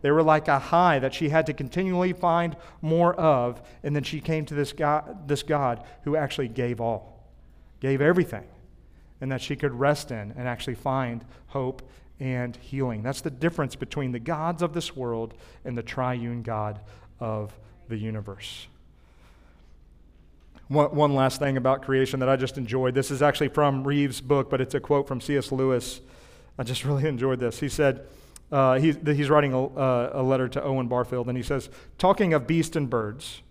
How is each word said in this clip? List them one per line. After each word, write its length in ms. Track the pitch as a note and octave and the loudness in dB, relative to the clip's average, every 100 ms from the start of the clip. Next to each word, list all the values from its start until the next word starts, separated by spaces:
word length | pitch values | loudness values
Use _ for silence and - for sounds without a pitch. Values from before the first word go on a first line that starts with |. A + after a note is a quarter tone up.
They 80 | C#3+ | 4
were 140 | D3+ | 4
like 240 | D#3+ D#3 D3+ | 6 4 4
a 100 | C3+ | 0
high 400 | - E3+ F3+ C#3+ | 4 4 6 4
that 160 | C3 | 0
she 140 | - D#3 | -2 2
had 180 | D#3+ D#3 | 2 2
to 80 | |
continually 580 | C#3+ C3+ F3 F#3+ F3+ F#3 | -4 -4 -2 0 0 0
find 440 | F3+ F3 E3+ E3+ D#3 - - | 0 2 2 0 -4 -16 -8
more 320 | D#3 E3 E3+ | 0 4 4
of, 480 | - D#3+ C3+ B2 A#2+ - - | 4 4 4 2 -4 -14 -10
and 100 | C#3+ | -4
then 80 | D3 | -2
she 180 | C3+ D#3 | -2 -8
came 240 | - D#3+ D3 | -4 -4 -2
to 80 | |
this 180 | D3 C#3 | -4 -4
God, 560 | - D3+ D3+ D3+ G3 C#3+ | -2 0 0 -2 -14 -4
this 160 | C#3+ | -4
God 400 | - D3 C3+ A2+ - - | 0 0 0 -2 -10 -10
who 140 | - D3+ | -2 -2
actually 320 | C#3+ - B2+ | -2 -4 -4
gave 320 | A#2 A#2+ A#2 | -2 -4 -2
all, 440 | A#2 G#2+ - - - - - - - - | -2 -4 -8 -20 -20 -20 -20 -20 -20 -6
gave 220 | C3 C3+ | -2 2
everything, 440 | C#3+ F3 - G#2 - - - - - - - - | 4 4 0 -4 -12 -20 -20 -20 -20 -20 -20 -10
and 100 | C3+ | -6
that 100 | C3 | -6
she 140 | - | -4
could 180 | C#3+ C#3+ | -2 -2
rest 380 | A#2+ C#3 D3 - | 0 2 0 -4
in 240 | A#2 G#2 C3+ | -10 -10 -8
and 120 | B2 | -6
actually 260 | A#2+ - | -6 -8
find 500 | A#2 C#3 C3+ B2+ A#2 - - - | -6 -2 -2 -2 -6 -12 -20 -10
hope 420 | C#3 B2+ C3+ - - - - | -6 -6 -6 -14 -20 -20 -10
and 380 | C3 B2+ B2 A#2 | -6 -4 -4 -8
healing. 480 | - C3+ C3 A2 | -10 -4 -4 -4
That's 160 | A2+ C3+ | -6 -6
the 100 | D#3+ | -8
difference 460 | B2+ D#3+ E3 C#3 - | -2 -2 0 -4 -4
between 340 | C3+ - C3 | -8 -4 -4
the 80 | B2 | -4
gods 420 | A#2+ D#3+ D#3+ E3 | -4 -4 -2 -2
of 140 | F3 | -2
this 200 | D#3 - C3+ | -4 -8 -6
world 380 | B2 A2+ A2+ - - - | -4 -4 -6 -10 -20 -14
and 140 | - A#2+ | -8 -8
the 40 | |
triune 580 | A2+ - B2+ B2 A#2 A#2+ | -6 -4 -2 -2 -4 -6
God 380 | A#2 A2 G#2+ G#2 - - - - | -6 -4 -4 -8 -14 -20 -20 -10
of 360 | A2+ G#2+ G#2 - - - - | -6 -4 -6 -12 -20 -20 -10
the 80 | A2+ | -8
universe. 680 | A2 A2 G#2 G2 - - - - - _ _ - - - - _ - - - - - - - - - - - | -6 -6 -10 -12 -14 -14 -18 -20 -20 _ _ -20 -20 -20 -20 _ -20 -20 -20 -20 -20 -20 -20 -20 -20 -20 -2
One, 260 | C#3+ D3 | 2 4
one 200 | D3 D3 | 4 4
last 240 | C#3 C3 - | 6 4 2
thing 180 | C#3+ C3+ | 0 2
about 260 | B2+ C3 | 2 2
creation 380 | - C3+ C3 C3+ | 2 2 2 0
that 80 | B2+ | 2
I 80 | C3+ | 2
just 220 | B2+ - | 0 -4
enjoyed. 360 | A#2 B2+ B2+ | -4 0 0
This 160 | B2+ C3 | 0 -2
is 120 | C#3 | 2
actually 260 | D3 C#3 C#3 | 2 2 0
from 380 | D3+ D3 C3+ C3+ | 2 2 2 0
Reeves' 340 | C#3+ C#3+ B2 | 0 0 -2
book, 300 | B2+ C#3 C3 | 0 0 2
but 100 | C3+ | -2
it's 140 | C3 | 0
a 60 | C#3+ | -2
quote 260 | - C#3+ C#3 | 2 0 0
from 140 | B2+ | -6
C 160 | - C#3+ | -2 -2
S 160 | - | -2
Lewis. 480 | C3 C3 B2 A#2+ - - - - - - - | 0 2 0 -2 -12 -16 -20 -20 -20 -20 -10
I 40 | |
just 220 | A#2+ B2+ | -6 -4
really 220 | C3+ C#3 D3+ | 0 0 0
enjoyed 320 | B2+ C3 B2+ | 0 0 0
this. 220 | A#2+ - | -2 -2
He 80 | D3 | -6
said, 380 | - C#3+ C3 - - - - - | 2 2 2 -8 -20 -20 -20 -4
uh, 280 | C#3+ C3 C3 | 2 4 6
he, 140 | D#3 | 4
th-, 240 | D3 D3+ C#3+ | 2 0 0
he's 120 | C#3+ | 4
writing 240 | D3+ C#3+ | 4 4
a, 120 | C3 C#3 | 0 -2
uh, 440 | C3 C3 B2 B2+ | 0 0 2 0
a 80 | C#3 | -2
letter 260 | C3 C3 B2 | 0 2 0
to 140 | C#3+ | -2
Owen 240 | C#3+ C3+ B2 | -2 -2 0
Barfield, 420 | B2 A#2+ B2+ A#2+ | -2 0 -2 -4
and 80 | B2+ | -4
he 60 | |
says, 260 | A#2 C#3 - - - - | -2 -4 -4 -18 -20 2
"Talking 340 | F3+ G3 G3 | 4 6 4
of 140 | D#3 A#2 | 4 4
beasts 300 | E3 D#3+ D#3+ | 2 2 0
and 120 | C3+ | 0
birds 540 | A#2+ G#2+ A2+ - - - | -2 -2 -8 -14 -16 -18